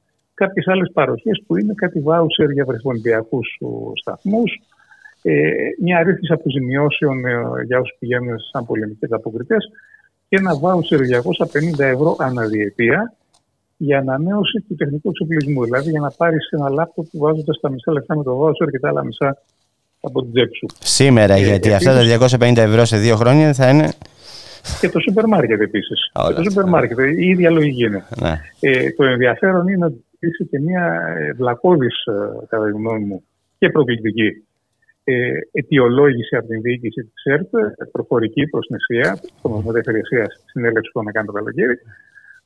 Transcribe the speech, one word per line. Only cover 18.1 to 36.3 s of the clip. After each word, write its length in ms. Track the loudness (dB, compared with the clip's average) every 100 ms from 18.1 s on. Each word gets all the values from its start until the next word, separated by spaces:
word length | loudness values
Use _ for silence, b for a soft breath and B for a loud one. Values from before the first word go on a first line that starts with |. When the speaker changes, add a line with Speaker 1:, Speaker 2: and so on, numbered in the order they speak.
| -4
Speaker 1:
με 60 |
το 140 | -2 0
βάουσερ 340 | 0 0 -2
και 80 | -2
τα 100 | -2
άλλα 160 | -2
μισά 380 | -4 -2 -4 -4 _ _ _ _ _ _
από 220 | -8 -6
την 100 | -2
τσέπη 240 | 0 0 -2
σου. 100 | -14 -8
Speaker 2:
Σήμερα, 540 | -2 2 6 6 6
Speaker 1:
Ε, 40 | 6
Speaker 2:
γιατί 340 | 4 4 4
αυτά 120 | 4
τα 60 | 6
Speaker 1:
επίσης 180 | 6 6
Speaker 2:
διακόσια 300 | 6 4 4
πενήντα 240 | 4 6
ευρώ 220 | 6 6
σε 120 | 4 4
δύο 200 | 4 4
χρόνια 360 | 6 6 4
θα 160 | 4 4
είναι 200 | 6 4 -2 -14 B B B B B B -4
Speaker 1:
Και 80 | -2
το 100 | 0
σούπερ 260 | 0 2 2
μάρκετ 340 | 4 2 2
επίσης. 500 | 0 -2 -4 -6 -6
Speaker 2:
Όλα 140 | -2 -2
Speaker 1:
Και 60 |
το 80 | 0
σούπερ 220 | 0 0
Speaker 2:
αυτά. 120 | 2 2
Speaker 1:
μάρκετ, 220 | 2 0
η 300 | 0 2 2
ίδια 220 | 4 4
λογική 340 | 4 2 2
είναι. 200 | 0 -2 -6 -4
Speaker 2:
Ναι. 200 | -2 -2 B -4
Speaker 1:
Ε, 300 | 0 2 0
το 140 | 0
ενδιαφέρον 640 | 2 2 2 2 0 0 0
είναι 160 | 0
ότι 200 | -2 -4 _
υπήρξε 300 | _ -6 -6
και 160 | -6 -4
μια, 540 | -2 -2 -2 -4 -4 -6
ε, 140 | -6
βλακώδης, 720 | -4 -2 0 2 4 2 -4
ε, 420 | -6 -4 -6 -8 -6
κατά 160 | -2
τη 60 | -2
γνώμη 340 | -2 -4 -4
μου, 180 | -4 -8 -12 _ _ _
και 120 | 0
προκλητική, 720 | 2 0 -2 -4 -2 -2 -2 _ _ _ _ _ _
ε, 100 | -4 -2 -2 -4 -6
αιτιολόγηση 840 | -8 0 4 4 6 4 4 -2